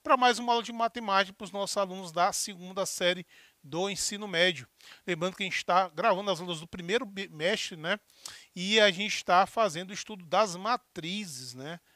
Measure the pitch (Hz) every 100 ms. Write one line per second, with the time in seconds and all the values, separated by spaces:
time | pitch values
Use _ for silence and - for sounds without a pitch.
0 | - 262 247 233 240 233 226 233 226 240
1 | 220 190 196 196 196 202 196 208 196 185
2 | 180 165 185 - - 185 185 190 185 -
3 | 175 180 - - - _ 143 160 196 190
4 | - 208 208 170 180 151 123 _ - -
5 | - 170 185 175 190 - - 180 185 156
6 | 220 185 202 165 180 165 170 185 170 220
7 | 233 196 190 156 165 208 - 165 160 208
8 | _ _ - - - 180 185 220 208 175
9 | 208 - - 180 196 - 214 156 185 202
10 | - 214 170 180 214 175 202 240 _ -
11 | 165 202 196 131 127 123 139 170 _